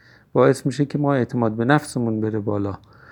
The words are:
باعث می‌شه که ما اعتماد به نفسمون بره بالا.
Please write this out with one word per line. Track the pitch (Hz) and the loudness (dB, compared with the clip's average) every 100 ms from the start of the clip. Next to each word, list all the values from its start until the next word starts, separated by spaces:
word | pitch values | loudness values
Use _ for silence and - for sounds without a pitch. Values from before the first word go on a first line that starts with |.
| - - _ | -20 -20 _
باعث | 135 131 135 139 | 4 4 4 -2
می‌شه | 131 | -2
که | 139 147 | -2 0
ما | 143 | 0
اعتماد | 139 113 123 113 110 | 0 0 0 -2 0
به | |
نفسمون | 117 147 - 131 117 110 | 2 2 0 -4 -2 -2
بره | 110 107 | -2 -4
بالا. | 104 104 101 98 - - - | -4 -2 -4 -6 -14 -20 -20